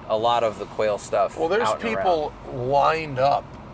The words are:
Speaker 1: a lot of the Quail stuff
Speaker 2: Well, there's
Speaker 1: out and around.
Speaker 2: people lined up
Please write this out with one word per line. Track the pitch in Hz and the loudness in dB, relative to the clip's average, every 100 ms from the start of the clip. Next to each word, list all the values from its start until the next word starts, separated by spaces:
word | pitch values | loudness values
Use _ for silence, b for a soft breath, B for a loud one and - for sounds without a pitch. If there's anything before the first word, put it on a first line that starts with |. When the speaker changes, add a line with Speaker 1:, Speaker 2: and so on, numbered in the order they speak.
| - | -4
Speaker 1:
a | 110 | 0
lot | 117 120 | 2 4
of | 113 101 | 2 -2
the | 101 | -8
Quail | - 107 101 | -2 0 0
stuff | - 107 95 - | 0 0 0 0
Speaker 2:
Well, | 160 | 0
there's | 202 226 | 2 0
Speaker 1:
out | 214 | 0
and | |
around. | 226 220 | -2 -2
Speaker 2:
people | 190 165 147 - - | 2 0 0 -8 -10
lined | 139 123 139 143 160 156 127 | -6 0 4 4 2 -2 2
up | 139 117 - - - | 2 2 -2 -14 -16